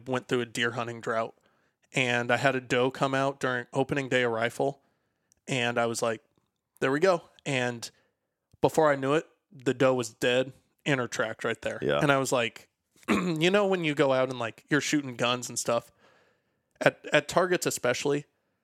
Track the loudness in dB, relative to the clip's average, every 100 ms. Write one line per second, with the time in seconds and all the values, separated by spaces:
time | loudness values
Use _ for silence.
0 | -6 -6 -2 -4 -4 -4 -4 -4 -8 -8
1 | -4 -4 -4 _ _ _ _ _ _ -2
2 | 0 0 0 2 2 0 -2 0 0 0
3 | -2 0 -2 -2 -4 -4 -4 -4 -2 -2
4 | -2 0 0 0 -4 -2 -4 -4 _ _
5 | _ _ _ _ -4 -2 0 0 0 0
6 | -2 -4 _ _ _ _ _ -4 0 2
7 | 4 2 -2 _ -2 0 0 -4 -12 _
8 | _ _ _ _ _ 0 2 4 2 2
9 | 0 0 -2 _ _ -6 -4 2 2 2
10 | -2 -2 0 2 0 -8 _ _ -2 -2
11 | -2 -2 -4 -2 -6 -4 -6 -4 0 2
12 | 2 2 2 0 -2 -6 -20 _ _ _
13 | -2 0 0 2 2 4 2 0 -2 2
14 | 2 2 0 -2 -8 -10 -2 -2 0 -2
15 | -2 -4 -2 -2 -4 -6 -2 -2 -4 _
16 | _ _ _ _ _ _ _ 0 0 0
17 | 0 0 2 0 2 0 -2 -2 -2 -2
18 | -2 -2 -6 _ _ _